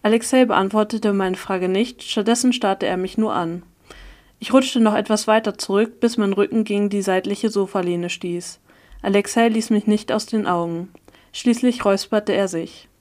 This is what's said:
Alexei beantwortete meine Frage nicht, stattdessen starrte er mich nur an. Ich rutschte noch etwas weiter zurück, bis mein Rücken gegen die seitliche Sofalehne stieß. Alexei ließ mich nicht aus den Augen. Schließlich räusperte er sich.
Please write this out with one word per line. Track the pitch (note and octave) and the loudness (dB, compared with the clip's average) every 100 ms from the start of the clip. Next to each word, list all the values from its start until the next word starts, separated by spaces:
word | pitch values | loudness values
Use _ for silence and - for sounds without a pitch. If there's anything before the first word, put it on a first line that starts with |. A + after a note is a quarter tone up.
Alexei | G#3 A3+ A#3 C4 B3 | 2 0 2 2 4
beantwortete | - G3 G#3+ G#3+ A3 G#3+ | 2 2 0 0 0 0
meine | G3+ F#3 F#3 | 0 0 -2
Frage | - F#3+ F3+ | -4 -2 0
nicht, | F#3+ A#3+ - | 0 -2 -4
stattdessen | - - G#3 A#3 B3+ | -6 -2 0 2 2
starrte | B3 G#3 G3 - | 2 0 0 -2
er | F#3 | -2
mich | F#3+ - | -4 -2
nur | G#3+ | -2
an. | G3 E3 F3 - _ _ - - - _ _ | -2 -4 -8 -14 _ _ -20 -20 -20 _ _
Ich | - | 2
rutschte | B3+ C4 A#3+ | 2 2 2
noch | A3 | 4
etwas | G#3+ G#3+ G#3+ - | 2 0 0 2
weiter | A3 A3 G3 | 2 2 -6
zurück, | - G3 A3+ - | -2 0 0 0
bis | A#3 A#3 | 0 2
mein | G3+ | 0
Rücken | G3 G3+ A3+ G#3 | 0 0 0 0
gegen | G3+ G#3 | 0 0
die | G3+ | 0
seitliche | F#3+ F#3 F#3 G3+ A3 | 0 0 -2 -2 -2
Sofalehne | G3+ F#3+ G3 F3 F3 F3 | -2 -2 -2 -2 -2 -4
stieß. | - F3 F3 - - _ _ _ - | -6 -6 -6 -8 -18 _ _ _ -8
Alexei | G3+ G3 G3+ A#3+ A#3 | 0 0 2 2 2
ließ | A3 A3 | 2 0
mich | G#3 G#3 | 0 2
nicht | G#3 - | 0 0
aus | A3 - | -4 -2
den | A3 - | -4 0
Augen. | F3 E3+ E3+ F3+ - - _ _ | 0 -2 -6 -8 -16 -20 _ _
Schließlich | - B3 A#3 B3 B3 | -2 0 2 0 2
räusperte | G3+ G3 - G#3+ G#3 | 0 0 0 -2 0
er | G3 F#3+ | 0 0
sich. | E3+ E3+ - _ _ | -4 -8 -14 _ _